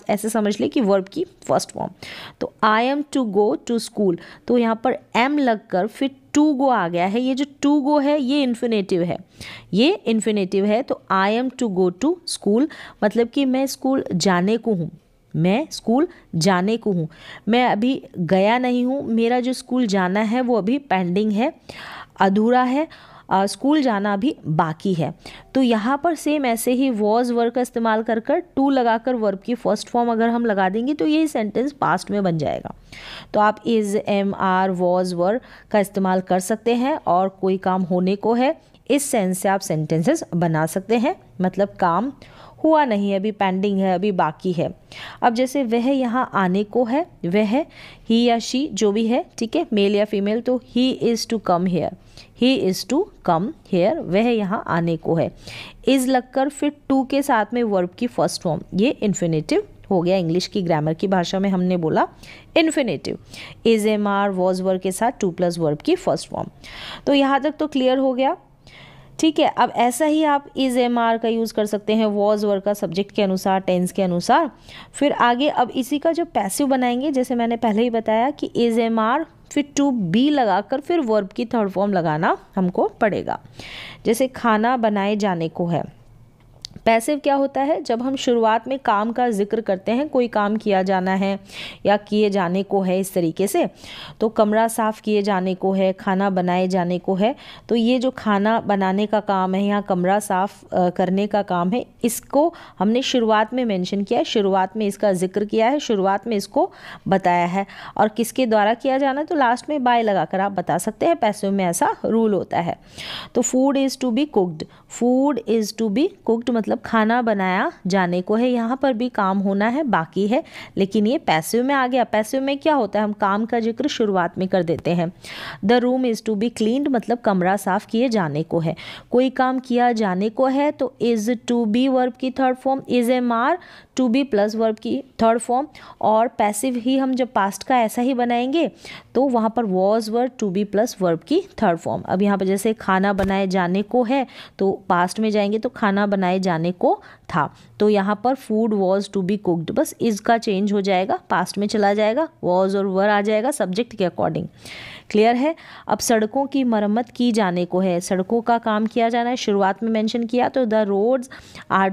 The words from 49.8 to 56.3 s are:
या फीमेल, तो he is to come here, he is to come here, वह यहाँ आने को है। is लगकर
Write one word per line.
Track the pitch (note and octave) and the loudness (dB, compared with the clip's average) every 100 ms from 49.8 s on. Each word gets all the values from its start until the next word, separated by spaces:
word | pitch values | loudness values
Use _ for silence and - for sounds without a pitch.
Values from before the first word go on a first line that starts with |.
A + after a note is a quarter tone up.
| G3+ G3+ | 2 2
या | G#3 | 0
फीमेल, | G3 G3+ A3+ | -2 -2 -2
तो | B3 B3 - A#3+ | 0 -2 -2 0
he | B3+ - | 0 0
is | A3+ A3+ - | 0 0 -2
to | A3+ - | -4 0
come | F3 F#3 | 0 0
here, | E3+ - - - - - - | -2 -4 -8 -18 -20 -14 0
he | B3 C4+ F#3 | 2 2 0
is | F#3 - | -2 -2
to | C#4 G#4+ - - | -2 -2 -4 -2
come | E3 A3+ - - | 0 -2 -8 -4
here, | F3+ F#3+ D#4+ | 0 2 0
वह | D#3+ F#3+ A#3+ | -2 0 2
यहाँ | A3+ F#3+ A3 - | 0 -2 -4 -4
आने | E3+ E3+ E3 | -2 0 -2
को | - E3 | 0 0
है। | C3 - - - - - - | -2 -6 -16 -16 -16 -6 0
is | C4+ B3+ | 2 2
लगकर | B3+ B3+ | 0 0